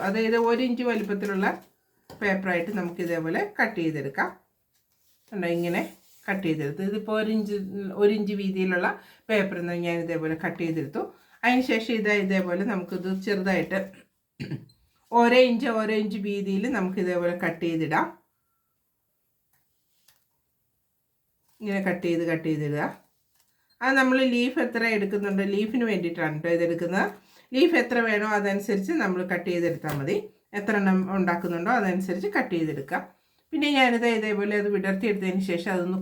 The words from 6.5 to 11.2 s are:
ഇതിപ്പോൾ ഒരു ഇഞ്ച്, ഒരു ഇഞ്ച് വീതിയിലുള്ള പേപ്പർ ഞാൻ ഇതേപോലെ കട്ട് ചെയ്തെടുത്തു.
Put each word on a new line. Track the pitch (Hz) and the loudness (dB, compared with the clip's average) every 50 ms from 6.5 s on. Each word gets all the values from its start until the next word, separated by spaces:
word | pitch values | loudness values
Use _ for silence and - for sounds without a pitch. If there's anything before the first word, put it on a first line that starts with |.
| 156 151 143 139 151 - 190 | 0 0 -2 -4 -4 -4 -4
ഇതിപ്പോൾ | 196 208 214 196 214 214 220 | -2 -2 -4 -4 -2 -2 -2
ഒരു | 214 220 220 | 0 0 0
ഇഞ്ച്, | 220 202 202 202 202 190 190 196 202 196 190 190 | 0 0 -2 -4 -4 -4 -6 -8 -8 -8 -6 0
ഒരു | 202 208 208 214 | 4 4 4 4
ഇഞ്ച് | 208 208 190 208 | 4 0 -2 -2
വീതിയിലുള്ള | 196 202 190 190 190 185 185 185 175 190 214 - - - - - - _ - | -2 -2 -2 0 0 2 2 2 2 0 0 -2 -4 -10 -20 -20 -14 _ 0
പേപ്പർ | 220 208 190 - 175 175 175 175 175 175 175 | 0 0 0 0 -2 -4 -4 -4 -4 -2 -2
ഞാൻ | 175 170 170 | -2 -2 -2
ഇതേപോലെ | 165 165 165 160 156 156 160 160 | -2 -2 -2 -2 -2 -2 -2 -2
കട്ട് | - 175 - - 170 | -4 -4 -4 -4 -4
ചെയ്തെടുത്തു. | 165 160 160 139 139 - - 392 - - - | -2 -2 -2 -4 -4 -4 -6 -8 -8 -10 -16